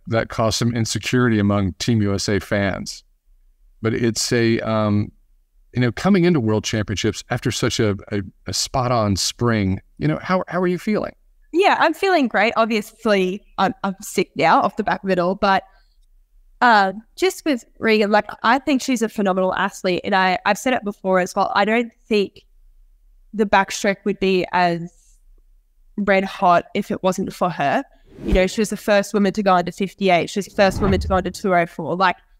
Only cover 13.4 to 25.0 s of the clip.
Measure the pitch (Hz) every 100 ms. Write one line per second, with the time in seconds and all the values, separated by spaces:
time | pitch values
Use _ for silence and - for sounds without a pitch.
13.4 | _ - 190 - 196 185 - - - -
14.4 | 165 185 190 - 202 165 190 180 175 208
15.4 | 196 190 - _ _ _ _ _ _ _
16.4 | _ - 247 214 190 202 - - 370 -
17.4 | 320 247 - - 226 214 202 208 208 -
18.4 | 220 262 311 262 - 247 220 - 196 185
19.4 | 185 - 196 - 190 175 - 190 185 180
20.4 | 196 208 254 254 202 - 190 185 180 202
21.4 | 190 - 202 226 233 _ - 214 190 -
22.4 | _ _ _ _ _ _ _ _ _ 208
23.4 | 208 196 190 - 208 196 208 196 190 185
24.4 | - 180 175 170 170 _